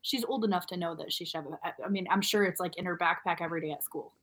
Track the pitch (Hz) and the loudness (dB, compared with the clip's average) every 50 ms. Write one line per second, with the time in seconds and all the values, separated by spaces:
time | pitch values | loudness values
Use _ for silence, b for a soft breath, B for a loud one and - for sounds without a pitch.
0 | - - - 247 233 - 170 196 220 208 190 180 - - 185 180 170 170 165 160 | -2 0 0 0 0 0 0 2 4 4 4 2 0 -2 -4 -2 -2 -2 -4 -6
1 | 151 - - - 175 160 - 160 147 143 160 - - 170 - - - 196 202 190 | -6 -6 -6 -6 -6 -6 -6 -6 -6 -6 -10 -6 -6 -6 -6 -4 -2 0 0 0
2 | 180 - 180 202 196 - - 208 202 185 175 - 180 180 - 175 180 180 175 170 | 2 4 4 4 4 4 4 6 4 4 4 0 -4 -2 -2 -4 -2 -2 0 2
3 | 180 165 175 - - 185 175 180 170 165 165 160 156 151 147 - - - - 151 | 4 4 4 2 2 0 0 0 -2 -2 -2 -2 -2 -4 -6 -6 -8 -8 -8 -8
4 | - - _ _ | -8 -10 _ _